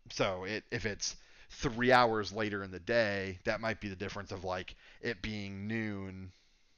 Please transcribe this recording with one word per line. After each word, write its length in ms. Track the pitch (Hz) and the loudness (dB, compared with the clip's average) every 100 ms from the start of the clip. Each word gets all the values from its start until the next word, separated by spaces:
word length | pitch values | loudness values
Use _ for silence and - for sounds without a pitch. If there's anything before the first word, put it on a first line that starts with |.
| - | -12
so 340 | - 110 92 | 0 0 0
it, 200 | 95 104 - | -2 -4 -4
if 160 | 117 107 | -4 -2
it's 300 | 98 - - - - - | -2 -6 -6 -18 -20 -18
three 420 | - 143 113 123 | -4 -2 2 8
hours 400 | 127 120 110 95 | 8 8 4 -2
later 300 | 104 107 101 | 0 0 0
in 60 | 95 | -4
the 100 | 90 | -6
day, 600 | 87 117 107 98 95 92 | 2 4 4 2 -2 -4
that 160 | 113 107 | -2 0
might 200 | 113 110 | 0 -2
be 80 | 104 | -6
the 80 | 92 | -6
difference 360 | 98 101 92 | -6 -6 -8
of, 120 | 98 | -6
like, 320 | 92 92 92 - - - | -4 -4 -6 -14 -20 -8
it 200 | 120 98 | -6 -4
being 440 | 107 107 98 98 104 | -4 -4 -6 -6 -4
noon, 640 | 113 107 101 95 95 92 - _ _ _ | -2 -2 -4 -6 -10 -12 -16 _ _ _